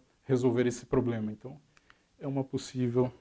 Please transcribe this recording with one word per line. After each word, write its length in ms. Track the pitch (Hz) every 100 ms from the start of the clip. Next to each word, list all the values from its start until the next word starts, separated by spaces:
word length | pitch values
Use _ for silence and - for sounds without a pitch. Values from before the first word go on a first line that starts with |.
| _ _
resolver 420 | - 127 127 120 120
esse 200 | 120 -
problema. 440 | 131 120 113 107
Então, 300 | 107 127 151 _ _ _ _ _ _
é 80 | 143
uma 160 | 139
possível 720 | 135 131 - 131 123 120 127 -